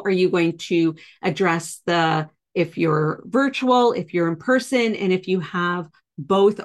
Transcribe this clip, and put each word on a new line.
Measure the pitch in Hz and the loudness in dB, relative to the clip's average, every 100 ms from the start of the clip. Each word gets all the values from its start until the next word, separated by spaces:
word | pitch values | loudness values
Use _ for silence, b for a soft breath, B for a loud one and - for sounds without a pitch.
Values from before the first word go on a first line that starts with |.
are | 202 | 2
you | 185 185 | 2 2
going | 180 170 165 | 2 0 -2
to | - 175 165 156 B B | -2 0 0 -2 B B
address | 190 156 185 165 165 - | -6 0 0 0 -6 -10
the, | - 170 160 156 156 _ _ | -2 0 2 0 -4 _ _
if | 185 160 - | -4 -4 0
you're | 165 156 151 - | 0 2 0 -4
virtual, | - 254 277 269 254 247 240 | -2 0 0 0 2 4 4
if | - - | 0 -4
you're | 175 165 | -2 -2
in | 165 | -2
person, | - 254 - 254 226 | 0 0 0 -2 -2
and | - 196 | -2 0
if | 185 185 | 0 0
you | 190 | -4
have | 151 180 175 180 160 b _ - | -4 -4 -2 -4 -8 b _ -16
both | 135 196 202 214 | -2 4 4 2